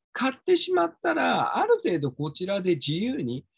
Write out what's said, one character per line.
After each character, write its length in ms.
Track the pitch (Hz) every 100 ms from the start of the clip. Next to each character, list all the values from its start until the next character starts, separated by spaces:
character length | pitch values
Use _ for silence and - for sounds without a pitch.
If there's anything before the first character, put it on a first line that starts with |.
| _
買 180 | - 262
っ 20 |
て 220 | 262 - 349
し 160 | 359
ま 140 | 359 339
っ 80 | -
た 140 | 339
ら、 420 | 320 262 160 - 226
あ 60 |
る 140 | 427 466
程 180 | - 165
度 100 | 139
こ 200 | - 151
ち 160 | - 180
ら 140 | 202
で 140 | 185
自 200 | 156 143
由 280 | 165 240 277
に 240 | 120 123 -